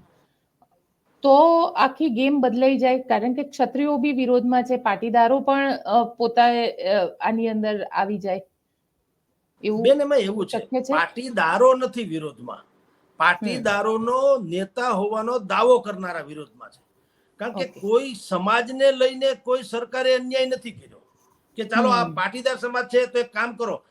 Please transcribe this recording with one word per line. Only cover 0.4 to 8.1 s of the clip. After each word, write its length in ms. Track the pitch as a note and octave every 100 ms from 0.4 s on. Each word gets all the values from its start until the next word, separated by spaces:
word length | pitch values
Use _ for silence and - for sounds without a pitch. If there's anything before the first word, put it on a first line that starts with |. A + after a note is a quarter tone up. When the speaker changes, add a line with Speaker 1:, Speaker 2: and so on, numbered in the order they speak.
| _ _ _ _ _ _ _ _
Speaker 1:
તો 420 | C#4 C4+ E4 E4
આખી 460 | E4+ - C4+ C4+ D#4
ગેમ 320 | A3+ C4+ D4
બદલાઈ 360 | B3+ A#3+ C4 C4+
જાય? 220 | B3+ C4
કારણ 340 | B3+ G#3+ A3
કે 100 | B3+
ક્ષત્રિયો 540 | C#4+ - B3 B3+ D4 D4
બી 140 | C#4+
વિરોધમાં 520 | C4 B3+ B3 A#3+ B3
છે, 140 | A#3+ B3+
પાટીદારો 600 | A#3+ G3 A#3 A#3 A#3 C4+
પણ, 320 | C4+ C#4 C#4
અ, 320 | B3+ - A3
પોતાએ, 680 | A#3 - A#3 A#3 A#3+ A#3+ A#3
અ, 340 | - F3+ G3+ F3 -
આની 260 | F#3+ A3 A3+
અંદર 360 | A3 G#3+ G#3
આવી 340 | - - G3